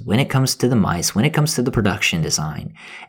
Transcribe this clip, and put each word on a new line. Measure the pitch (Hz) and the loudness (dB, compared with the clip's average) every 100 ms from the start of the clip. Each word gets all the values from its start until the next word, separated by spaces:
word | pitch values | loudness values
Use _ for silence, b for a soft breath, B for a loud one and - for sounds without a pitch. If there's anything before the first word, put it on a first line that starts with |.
when | - 113 | -2 0
it | 139 | 2
comes | 131 131 - | 2 0 2
to | 127 | 2
the | 120 | 2
mice, | 92 87 80 | 2 0 -2
when | 101 | 0
it | 151 | 2
comes | 156 151 | 2 0
to | - | 0
the | 120 | 0
production | 117 101 87 - 85 | 2 0 0 0 0
design. | 78 - 78 76 - B B B | -2 -2 -4 -6 -10 B B B